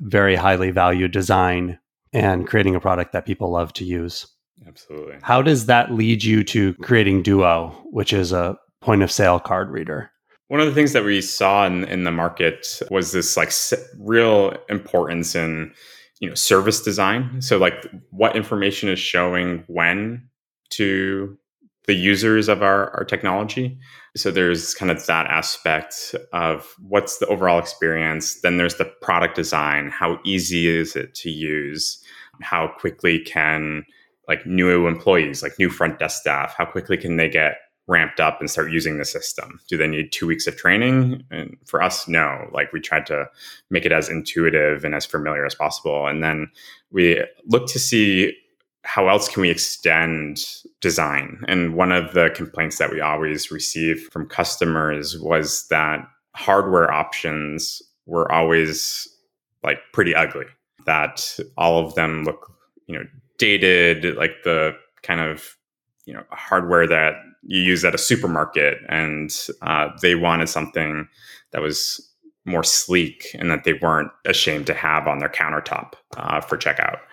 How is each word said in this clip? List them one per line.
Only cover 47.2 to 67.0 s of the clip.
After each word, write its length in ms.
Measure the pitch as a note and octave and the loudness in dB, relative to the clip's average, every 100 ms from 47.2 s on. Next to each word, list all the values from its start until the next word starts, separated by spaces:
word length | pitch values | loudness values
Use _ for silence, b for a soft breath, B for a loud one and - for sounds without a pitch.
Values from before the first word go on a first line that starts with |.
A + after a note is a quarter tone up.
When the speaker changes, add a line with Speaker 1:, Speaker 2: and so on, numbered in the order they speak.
| - - - | -2 -8 0
Speaker 2:
looked 220 | A#2 B2 | 2 2
to 80 | C3 | -4
see 560 | - A#2 G#2 F#2 F#2+ - _ _ _ _ | 0 2 2 2 0 -2 _ _ _ _
how 240 | - - F#2+ | -4 0 4
else 200 | G2+ - | 2 0
can 120 | - | 0
we 100 | F2+ | 0
extend 920 | E2 - - E2+ D#2+ E2 D#2+ D2 D2 - - - _ | 0 -4 -2 0 2 0 -2 -6 -8 -12 -14 -20 _
design. 640 | F2+ E2 D2+ C#2+ C#2 - - | -2 0 -2 -2 -6 -8 -2
And 260 | F#2 E2+ | 0 0
one 160 | E2 F#2 | 2 2
of 220 | F2+ E2 | 2 2
the 180 | F2+ E2 | 2 2
complaints 440 | - D#2+ - D#2+ - | 2 -8 -6 -4 -2
that 120 | D2+ | -4
we 100 | D#2 | -2
always 500 | D2+ D#2 D#2 D2+ - | -2 -2 -2 -4 -6
received 640 | D#2+ - E2 E2 D#2+ - | -8 -8 -4 -2 -4 -6
from 160 | E2+ D2+ | -10 -6
customers 920 | - F2 - E2+ D#2+ D#2 D2 D2 E2 | -4 -4 -2 -2 0 -2 -4 -8 -8
was 480 | D#2 D#2+ D2+ - - | -2 0 0 -6 -2
that 380 | D#2 D#2 D2+ - _ _ | 0 0 -4 -8 _ _
hardware 560 | - - G2 F#2+ F2+ E2 | -6 2 2 4 4 4
options 920 | D2+ - - E2 D#2 D2 D#2+ - - - _ E2 | 2 -2 -6 -6 -6 -6 -8 -8 -10 -16 _ -6
were 240 | E2+ D2+ | -2 2
always, 800 | E2 E2 E2 D#2+ D#2 - - - _ _ _ _ _ | 2 4 4 2 -2 -6 -8 -12 _ _ _ _ _
like, 160 | D#2 C#2+ - | -4 -4 -4
pretty 220 | - F2 | 0 2
ugly, 320 | D#2+ D#2 C#2+ B1+ _ _ _ | 2 0 -2 -12 _ _ _
that 540 | D#2+ D#2 D2 - - - - - | -2 0 0 -4 -10 -10 -10 0
all 280 | E2+ E2 | 2 2
of 100 | D#2+ | 0
them 300 | F#2 D#2+ D#2 | 0 -2 -2
look, 280 | D#2 - - _ _ _ - | -6 -8 -12 _ _ _ -14
you 80 | |
know, 100 | E2+ - - _ - | -12 -12 -20 _ 0
dated, 800 | A2 G2+ F#2 F2+ E2+ E2 E2+ A#1 | 2 4 6 6 6 4 0 0
like 260 | D#2+ - | -2 -2
the 300 | F2 E2 D#2 - _ _ | 0 2 0 -4 _ _
kind 180 | - E2+ | -4 -2
of, 360 | D#2+ D2+ - - _ _ _ _ | -4 -6 -14 -20 _ _ _ _
you 80 | - | -20
know, 100 | G#1+ - | -18 -16
hardware 560 | - - F#2+ F2 F2 E2 | -14 -2 0 4 4 6
that 280 | D#2+ | 4